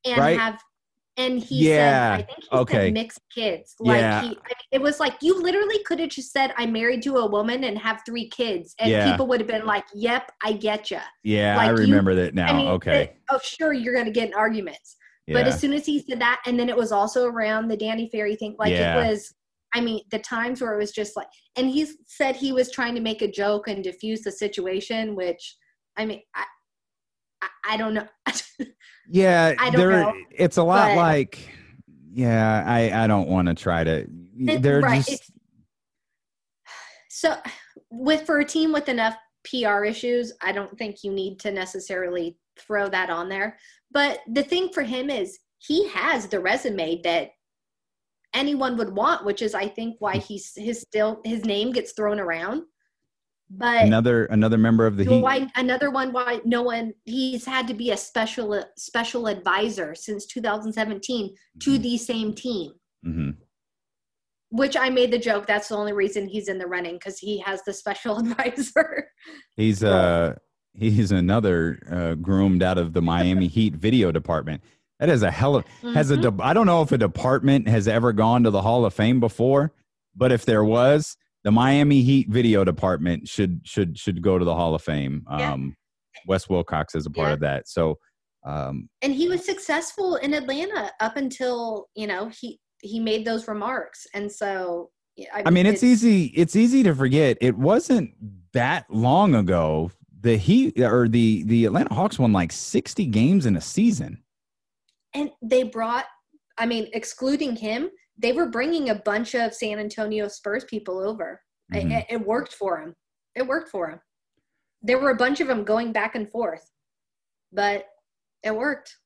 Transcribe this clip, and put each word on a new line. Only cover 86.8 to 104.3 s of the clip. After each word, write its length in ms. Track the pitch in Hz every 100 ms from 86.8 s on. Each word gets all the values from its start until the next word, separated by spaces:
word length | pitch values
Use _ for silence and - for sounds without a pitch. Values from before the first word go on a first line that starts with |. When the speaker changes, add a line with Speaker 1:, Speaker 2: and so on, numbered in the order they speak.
| 76 80
Speaker 2:
is 100 | 73
a 40 |
part 180 | 73 76
Speaker 1:
Yeah. 40 | 73
Speaker 2:
of 40 |
that. 260 | 73 69 -
So, 300 | - 80 76 _ _ _ _ 69
um, 440 | 73 67 67 - _
Speaker 1:
And 120 | 277
he 160 | 269 349
was 160 | 359 359
successful 720 | 381 - 302 330 - 381 339
in 160 | 285
Atlanta 580 | 294 254 277 381 427 202 -
up 160 | 220 285
until, 720 | 269 247 254 240 233 214 - 208
you 120 | 214
know, 220 | 185 220
he, 300 | - 240 - _ _
he 180 | 202 226
made 240 | 226 220
those 240 | 220 226 226
remarks. 580 | 214 214 262 - - -
And 160 | 202 208
so, 580 | - 202 190 180 175 175 _ _ -
yeah, 120 | 190
I 60 | 202
Speaker 2:
I 20 | 196
mean, 80 |
Speaker 1:
mean, 120 | 180 190
Speaker 2:
it's 160 | 202
Speaker 1:
it's 0 | 247 233
Speaker 2:
easy, 220 | 233 202 151 -
it's 200 | 170 214
easy 280 | 233 269
to 100 | 214
forget. 440 | 135 131 143 143 113
It 180 | - 117
wasn't 540 | 143 233 339 240 135 _ 107 95 _
that 320 | 127 123 165 -
long 440 | 110 120 165 202
ago 580 | 120 92 90 78 78 85 - _ -
the 160 | 117 110
Heat 420 | 92 233 269 -
or 260 | 123 120 117
the, 360 | 117 113 107
the 220 | 101 117 113
Atlanta 280 | 131 -
Hawks 260 | 113 196 -
won, 140 | 120
like, 180 | 98 85
sixty 540 | - - - - - 160
games 400 | 107 127 196 127
in 100 | 87
a 60 |
season. 600 | - - 233 180 - - _